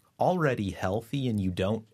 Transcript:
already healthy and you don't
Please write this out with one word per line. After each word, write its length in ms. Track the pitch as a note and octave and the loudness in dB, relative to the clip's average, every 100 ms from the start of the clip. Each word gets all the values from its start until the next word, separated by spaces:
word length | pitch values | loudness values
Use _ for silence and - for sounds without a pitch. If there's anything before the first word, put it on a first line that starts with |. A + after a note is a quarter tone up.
| _ - | _ 0
already 520 | B2+ F3+ D3+ A#2+ G2 | 2 4 2 2 -2
healthy 560 | F2 F#2+ G#2+ - C#3+ B2+ | -2 -2 -2 -4 -4 -2
and 120 | G#2 | 0
you 120 | F#2+ | 0
don't 340 | F2+ F#2 A2 A2+ | 0 -2 -2 -6